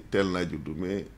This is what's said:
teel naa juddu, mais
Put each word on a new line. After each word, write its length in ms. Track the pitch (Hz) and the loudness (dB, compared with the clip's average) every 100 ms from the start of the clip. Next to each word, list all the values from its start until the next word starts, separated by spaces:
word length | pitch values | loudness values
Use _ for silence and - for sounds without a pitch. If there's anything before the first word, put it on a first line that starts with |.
| - | 2
teel 160 | 101 98 | 4 4
naa 100 | 90 | 2
juddu, 300 | 87 78 71 78 | 0 -2 -4 -4
mais 300 | 92 98 - | -2 -2 -4